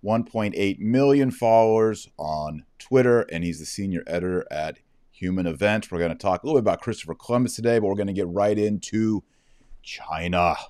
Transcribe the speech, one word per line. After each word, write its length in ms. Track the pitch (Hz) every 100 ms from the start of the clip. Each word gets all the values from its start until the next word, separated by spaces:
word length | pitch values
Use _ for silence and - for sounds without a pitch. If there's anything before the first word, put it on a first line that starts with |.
one 240 | 101 113
point 300 | 113 113 104 -
eight 240 | 98 -
million 500 | 107 127 139 139 131
followers 760 | 127 117 113 110 110 110 104 - -
on 460 | 76 76 76 78 - _
Twitter, 400 | - 131 123 120
and 220 | - 82
he's 160 | 87 80
the 40 |
senior 380 | 78 - 98 87 -
editor 360 | 87 90 90 -
at 300 | 76 78 76 _ _ _
Human 340 | _ 92 92 85
Event. 460 | 73 104 107 -
We're 80 | 87
gonna 160 | 85 80
talk 260 | 98 90
a 40 | 131
little 140 | 151
bit 40 |
about 160 | 104 85
Christopher 340 | - 110 -
Columbus 400 | 80 - 120 123
today, 240 | - 117 117
but 80 | 104
we're 80 |
gonna 180 | 98 101
get 140 | 95 87
right 320 | 90 104 107
into 640 | 104 104 - 107 110 104 - _ _ _ _ -
China 720 | - - - 78 85 87 87 78